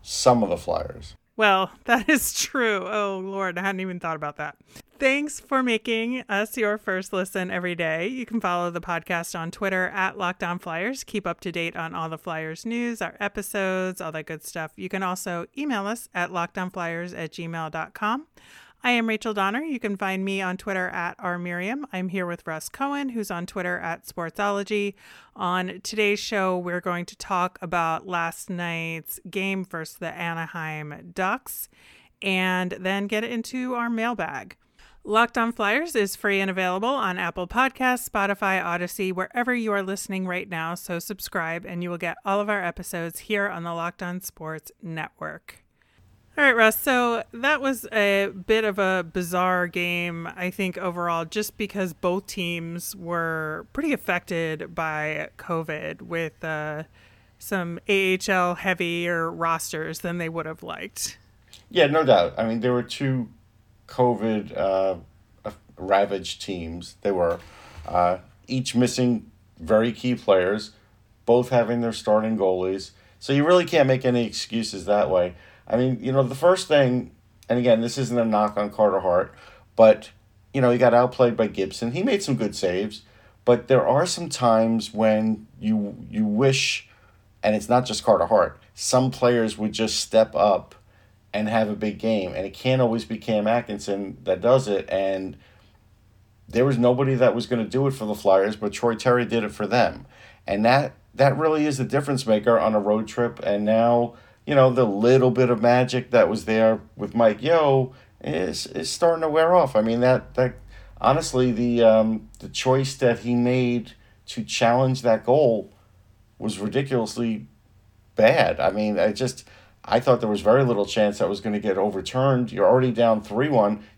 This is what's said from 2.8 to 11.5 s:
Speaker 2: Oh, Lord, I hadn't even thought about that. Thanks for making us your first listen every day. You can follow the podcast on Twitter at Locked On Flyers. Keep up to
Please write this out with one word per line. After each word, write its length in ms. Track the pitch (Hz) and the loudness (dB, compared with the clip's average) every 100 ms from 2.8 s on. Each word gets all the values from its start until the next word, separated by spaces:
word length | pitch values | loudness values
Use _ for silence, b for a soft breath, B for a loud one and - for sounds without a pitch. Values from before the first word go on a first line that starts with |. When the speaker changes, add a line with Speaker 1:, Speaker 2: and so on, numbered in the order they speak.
| 180 | -4
Speaker 2:
Oh, 300 | 214 202 196 | -4 -4 -4
Lord, 400 | 190 196 190 175 | -8 -6 -4 -4
I 40 | |
hadn't 180 | 196 190 | -4 -4
even 180 | 185 180 | -6 -8
thought 180 | 170 160 | -8 -6
about 200 | 151 - | -8 -8
that. 200 | 151 - B B - _ | -12 -12 B B -20 _
Thanks 440 | 269 277 294 - | 0 0 -4 -10
for 200 | - 269 | -4 -2
making 640 | 254 220 240 226 233 254 - | 0 -2 -2 -4 -2 -6 -4
us 280 | 202 220 - | -4 -4 -2
your 220 | 208 214 | -2 -2
first 340 | - 185 185 | -4 -6 -4
listen 380 | 190 185 196 185 | -4 -4 -4 -6
every 240 | 190 180 | -4 -6
day. 320 | 175 165 160 185 | -4 -2 -2 -4
You 180 | 262 | -6
can 160 | 233 226 | -6 -4
follow 300 | 190 175 175 | -2 -2 -2
the 100 | 170 | -6
podcast 560 | 170 170 - 175 170 175 | -6 -6 -4 -6 -6 -8
on 120 | 165 | -10
Twitter 380 | - 196 185 185 | -6 -4 -2 -4
at 280 | 202 185 - | -2 -4 -4
Locked 280 | 180 185 | -6 -4
On 160 | 180 175 | -6 -6
Flyers. 420 | - 165 202 269 | -6 -6 -6 -8
Keep 240 | - 208 190 | -8 -6 -6
up 140 | 170 | -6
to 100 | 190 | -6